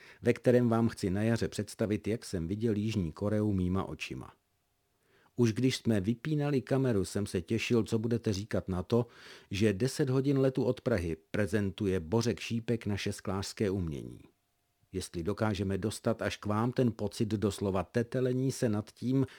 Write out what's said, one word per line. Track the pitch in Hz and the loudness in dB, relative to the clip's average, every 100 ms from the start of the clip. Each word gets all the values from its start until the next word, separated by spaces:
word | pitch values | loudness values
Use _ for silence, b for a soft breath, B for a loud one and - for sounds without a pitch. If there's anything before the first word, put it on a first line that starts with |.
| B B | B B
ve | 120 | 0
kterém | 117 127 123 120 | 2 4 6 6
vám | 113 113 | 4 2
chci | - 98 | 0 -2
na | 98 | 0
jaře | 113 113 98 | 2 2 0
představit, | - 101 - 104 104 101 | -2 -6 -2 0 0 -2
jak | 117 | -4
jsem | - 92 82 | -4 -4 -2
viděl | 104 117 104 | 0 0 0
Jižní | 110 107 82 | 0 0 -2
Koreu | - 101 107 104 | -2 0 2 2
mýma | 95 90 95 | 2 2 0
očima. | - - - 64 - - _ _ _ _ _ b b b b - | -2 -8 -10 -10 -12 -18 _ _ _ _ _ b b b b 2
Už | 117 | 2
když | 104 127 - | 4 2 2
jsme | 117 104 | 2 2
vypínali | 95 120 156 151 143 139 | 2 -2 -2 0 0 0
kameru, | - 135 135 101 | 0 0 2 2
jsem | 90 104 104 | 0 -2 -2
se | 95 | -4
těšil, | - 113 - 120 | -2 -2 2 2
co | 104 110 | 2 0
budete | 113 117 113 | 0 -2 0
říkat | 95 107 95 - | -2 -2 -4 -2
na | 90 | -4
to, | 95 117 117 B B B B | 2 2 0 B B B B
že | 98 107 | 0 2
deset | 98 131 - 139 | 2 -2 0 0
hodin | 135 135 139 | 0 2 2
letu | 131 135 | 2 2
od | 120 123 | 0 0
Prahy | 127 104 82 78 _ | 0 0 0 -6 _
prezentuje | 101 104 110 98 - 101 92 | -2 0 0 0 -2 0 0
Bořek | 78 113 117 92 | 0 0 0 -2
Šípek | - 113 113 113 104 | -4 -4 -2 -4 -2
naše | 101 104 | -4 -4
sklářské | - - 95 98 - 104 | -6 -6 -4 -4 -2 0
umění. | 98 82 67 60 57 - _ _ _ _ _ _ | 0 -2 -6 -10 -16 -20 _ _ _ _ _ _
Jestli | 92 - 87 | -8 -8 -6
dokážeme | 82 101 110 98 98 95 | -4 0 0 0 -2 -2
dostat | 107 - 120 110 | -4 -2 -2 0
až | 98 - | -2 -4
k | 104 | -2
vám | 107 120 | 0 0
ten | 123 123 | 2 2
pocit | - 104 - 107 | 0 -4 -2 -2
doslova | 107 104 - 101 92 | 0 0 0 0 0
tetelení | 90 120 113 131 127 127 135 | 0 -2 -2 0 0 0 -2
se | - 120 | 0 0
nad | 104 - | 0 -4
tím, | - 117 135 131 | -6 0 0 0